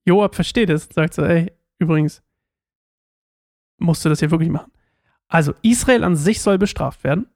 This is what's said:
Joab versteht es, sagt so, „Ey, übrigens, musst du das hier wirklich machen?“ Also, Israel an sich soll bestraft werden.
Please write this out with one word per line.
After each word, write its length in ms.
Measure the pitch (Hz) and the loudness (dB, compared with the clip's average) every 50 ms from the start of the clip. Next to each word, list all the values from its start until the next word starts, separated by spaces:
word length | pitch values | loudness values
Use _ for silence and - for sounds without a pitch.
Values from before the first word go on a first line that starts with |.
| _ | _
Joab 280 | 175 175 208 208 190 - | 2 2 2 2 0 -2
versteht 340 | - 170 - - 240 220 165 | -4 -6 -4 -2 -2 0 0
es, 180 | 151 160 - - - | 0 -2 -4 -6 -4
sagt 220 | 165 156 160 - | -2 -2 -2 -2
so, 80 | - 147 | -2 0
„Ey, 280 | - 170 170 170 - - _ _ _ _ _ | 0 0 0 0 -2 -8 _ _ _ _ _
übrigens, 420 | 175 160 160 156 151 147 - - _ _ _ _ _ _ _ _ _ _ _ _ _ _ _ _ _ _ _ _ _ _ _ _ _ _ _ _ _ _ _ _ | -2 0 2 2 0 -2 -4 -8 _ _ _ _ _ _ _ _ _ _ _ _ _ _ _ _ _ _ _ _ _ _ _ _ _ _ _ _ _ _ _ _
musst 260 | 180 170 156 - - | -2 -2 -2 0 0
du 40 | 156 | -2
das 100 | 151 - | 0 0
hier 100 | 156 151 | 0 0
wirklich 220 | 165 160 165 165 | 0 0 0 -2
machen?“ 200 | 147 151 - - _ _ _ _ _ _ _ _ _ _ _ | -2 -6 -8 -12 _ _ _ _ _ _ _ _ _ _ _
Also, 280 | _ - 165 151 143 - - - | _ 0 0 0 0 -4 0 0
Israel 400 | 226 240 - - 269 247 233 - | 2 2 2 2 2 2 2 2
an 120 | 180 175 | 0 0
sich 280 | 147 147 196 226 - - | 0 0 -2 -2 0 0
soll 160 | 208 196 185 | 0 2 2
bestraft 440 | 202 202 - - 151 131 - - - | 0 -2 -2 -4 -6 -6 -6 -6 -4
werden. 220 | 135 147 190 262 - _ | -2 -2 -2 -4 -8 _